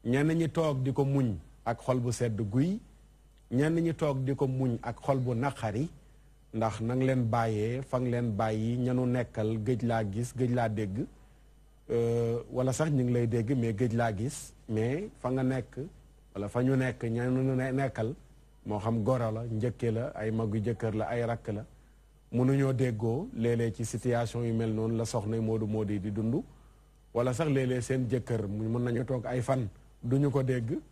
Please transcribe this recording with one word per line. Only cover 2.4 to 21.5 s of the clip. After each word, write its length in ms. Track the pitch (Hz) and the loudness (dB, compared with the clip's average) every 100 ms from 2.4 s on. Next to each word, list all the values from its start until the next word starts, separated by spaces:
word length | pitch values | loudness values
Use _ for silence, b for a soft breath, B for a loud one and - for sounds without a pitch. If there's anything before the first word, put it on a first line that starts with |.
| 104 | 0
guy, 280 | 120 165 208 - - - - - - - | 2 2 0 -8 -20 -20 -20 -20 -20 -2
ñenn 240 | 123 151 165 | 2 2 2
ñi 120 | 165 | 0
toog 280 | - 156 135 | 0 0 0
di 120 | 131 | -2
ko 120 | 139 135 | 0 0
muñ 300 | 131 131 117 | 2 0 0
ak 160 | 120 113 | -4 -4
xol 160 | - 135 | 0 0
bu 140 | 123 | 0
naqari, 560 | 117 139 - 110 104 165 - b b b b - | 0 -2 -2 -4 -2 -4 -8 b b b b -10
ndax 280 | 113 113 110 | -2 -2 0
nang 200 | 113 127 | -2 2
leen 220 | 131 131 | 2 2
bàyyee, 580 | 117 117 113 107 107 127 | 2 2 2 0 0 -2
fa 160 | 139 127 | -2 -2
nga 100 | 127 | 0
leen 220 | 120 120 | 0 0
bàyyi, 420 | 101 110 110 113 123 | 0 0 0 0 0
ñanu 280 | 123 127 | 0 2
nekkal, 520 | 127 127 117 - 110 113 | 2 0 -2 -2 -2 0
gëj 180 | 107 123 | 0 0
laa 200 | 120 113 | 0 0
gis, 300 | 104 101 120 - | 0 -4 -6 -2
gëj 140 | 127 | 0
laa 160 | 123 117 | 2 0
dégg, 360 | 107 104 101 165 - b b b - - - - | 0 -2 -4 -6 -10 b b b -20 -20 -20 -2
euh, 500 | 117 117 117 117 117 - | 0 2 2 0 -2 -4
wala 220 | 127 127 | 0 0
sax 180 | 120 156 | 2 2
ñu 120 | 143 | 2
ngi 100 | 123 | 4
lay 140 | 120 117 | 2 2
dégg, 280 | 117 110 135 | 2 2 0
mais 160 | 117 | 0
gëj 200 | 101 123 | 0 0
laa 180 | 117 117 | 2 0
gis, 380 | 98 156 - - - - | 0 -4 -6 -14 -18 -4
mais 400 | 110 117 147 214 - | 0 0 -2 -6 -6
fa 120 | 123 | -2
nga 120 | 131 | 0
nekk, 360 | 131 131 123 - 160 - - - - | 0 0 -4 -10 -10 -14 -20 -20 -12
wala 120 | 95 101 | -8 -2
fa 120 | 120 | 2
ñu 120 | 127 | 4
nekk, 280 | 131 127 120 | 4 2 -2
ñanu 500 | 117 117 127 131 131 | -2 0 0 2 2
ne-, 160 | 131 131 | 0 0
nekkal, 420 | 131 135 - 110 156 - - - - | 0 -2 -2 -4 -6 -16 -20 -20 -14
moo 140 | 104 104 | -6 -2
xam 220 | 110 117 | 0 0
goro 280 | 101 127 113 | 2 2 0
la, 120 | 110 | -4
njëkke 460 | 117 110 120 - 117 | -4 -2 -2 0 -2
la, 200 | 110 127 | 0 -4
ay 180 | - 110 | -4 -2
magu 260 | 110 110 110 | 0 0 0
jëkkër 340 | 104 113 113 | -2 -2 -2
la, 100 | 107 | -2
ay 180 | 107 120 | -2 -2
rakk 220 | 117 117 - | -2 -4 -6